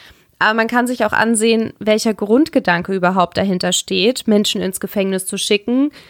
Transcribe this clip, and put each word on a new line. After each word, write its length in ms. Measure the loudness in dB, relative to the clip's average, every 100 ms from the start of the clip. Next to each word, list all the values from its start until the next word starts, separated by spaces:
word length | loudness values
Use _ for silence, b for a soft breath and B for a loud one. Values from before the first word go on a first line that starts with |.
| b b b _
Aber 160 | 0
man 140 | 2 0
kann 180 | 0 0
sich 180 | -2
auch 80 | 0
ansehen, 600 | 2 2 2 2 2 -2 -4
welcher 340 | 0 0 0
Grundgedanke 800 | -2 2 2 2 0 0 0 -2
überhaupt 420 | -2 0 2 0 0
dahinter 340 | -2 0 -2
steht, 560 | -4 -2 0 0 0 2
Menschen 320 | 2 2 -2
ins 180 | -4 -6
Gefängnis 480 | -6 -4 -2 -4 -6
zu 100 | -8
schicken, 540 | -2 -2 0 0 0 B